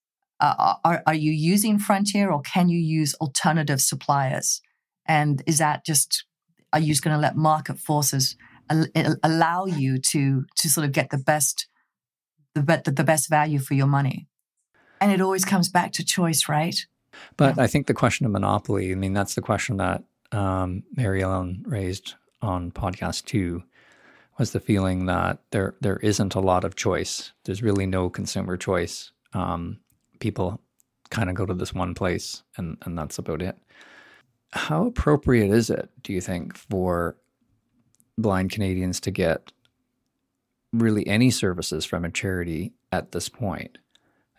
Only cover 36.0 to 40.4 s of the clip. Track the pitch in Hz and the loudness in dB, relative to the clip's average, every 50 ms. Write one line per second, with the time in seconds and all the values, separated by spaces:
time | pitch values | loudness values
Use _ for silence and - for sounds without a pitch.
36 | - - 101 90 - - 92 85 78 - - - - - 98 95 92 90 87 87 | -10 -6 -6 -6 -4 -4 -6 -6 -6 -8 -14 -16 -10 -6 -4 -2 0 0 0 0
37 | 85 82 - _ _ _ _ _ _ _ _ _ _ _ _ _ _ _ _ _ | 0 -2 -4 _ _ _ _ _ _ _ _ _ _ _ _ _ _ _ _ _
38 | _ _ - - 110 107 95 95 95 92 - 107 101 95 92 92 92 92 90 - | _ _ -6 -2 0 2 2 2 0 -2 -2 -2 -2 -2 -2 -2 -2 -2 -4 -4
39 | - 101 90 - 92 82 80 - _ - _ _ _ _ _ _ _ _ _ _ | -6 -6 -2 0 2 2 2 0 _ -14 _ _ _ _ _ _ _ _ _ _
40 | _ _ _ _ _ _ _ _ | _ _ _ _ _ _ _ _